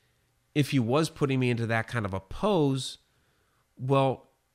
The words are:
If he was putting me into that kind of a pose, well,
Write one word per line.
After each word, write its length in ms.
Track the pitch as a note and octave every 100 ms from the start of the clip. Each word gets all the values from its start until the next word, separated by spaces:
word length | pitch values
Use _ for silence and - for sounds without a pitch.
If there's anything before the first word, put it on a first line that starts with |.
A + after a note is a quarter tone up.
| _ _ _ _ _
If 160 | D3+ C#3
he 80 | C#3
was 320 | A2+ C#3 D#3+
putting 280 | - C#3+ C3+
me 120 | B2
into 160 | A#2 A2+
that 220 | A2+ A2+
kind 180 | B2 G2+
of 80 |
a 60 | F#2+
pose, 800 | - - G3+ F#3+ C#3+ C3+ C3 - _ _ _ _ _ _ _ -
well, 520 | B2+ C#3 C3+ A#2+ - _ _